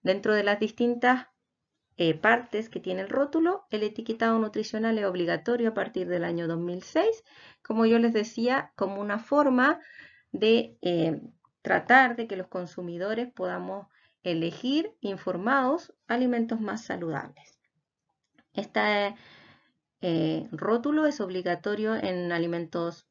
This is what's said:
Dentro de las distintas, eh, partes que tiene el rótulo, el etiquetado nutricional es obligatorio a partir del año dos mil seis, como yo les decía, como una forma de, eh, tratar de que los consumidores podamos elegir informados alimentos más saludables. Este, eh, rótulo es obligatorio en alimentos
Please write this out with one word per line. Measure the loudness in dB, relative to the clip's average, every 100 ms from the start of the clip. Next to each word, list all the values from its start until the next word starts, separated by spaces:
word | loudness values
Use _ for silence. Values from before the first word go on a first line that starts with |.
Dentro | 0 0 2
de | 2
las | 2 0
distintas, | -2 0 0 2 2 2 -2 _ _ _ _ _ _ 0
eh, | 0
partes | 2 2 2 0 -6 -6
que | -8
tiene | -6 -6
el | -2
rótulo, | 0 0 2 2 0 _
el | -4
etiquetado | -4 -4 -8 -2 2 2
nutricional | 0 -2 -4 -2 0 0
es |
obligatorio | -2 -2 -2 -2 0 0 0
a |
partir | 0 -4 -4 -2
del | -2
año | -2 -2 -2
dos | -4
mil | -4 -6
seis, | -2 2 2 0 _ -20 -20 -20
como | -4 2 6
yo | 6
les | 4
decía, | 2 -2 -2 0 0 -2
como | -4 -4 -4
una | -4 -4
forma | 2 4 4 6 4 2 -6 -20 -20 _ _
de, | 0 4 4 2 -6
eh, | -2 0 0 -2 -10 _ _ _
tratar | 0 0 6 6 6 0
de | -6
que | -8
los | -6
consumidores | -8 -8 -10 -8 -6 -4 -4 -6
podamos | -6 -6 -6 -8 -10 -12 _ _ _
elegir | -4 -2 -2 -4 -2 0 -2 _
informados | -8 -6 -4 -2 0 2 2 0 -4 -20 -4
alimentos | 0 2 0 0 -2
más | -4 -6
saludables. | -8 -6 -4 -6 -8 -16 _ _ _ _ _ _ _ _ _ _ _
Este, | -8 -4 0 2 2 0 -4 -20 -20 -20 -20 _ _ _ _
eh, | -2 0 0 -2 -6
rótulo | -6 0 0 2 2
es | 2 0
obligatorio | -4 -4 -2 -2 -2 -2 -2
en | -2 -2 -2 -2
alimentos | -2 -2 -2 -4 -4 -4 -6 _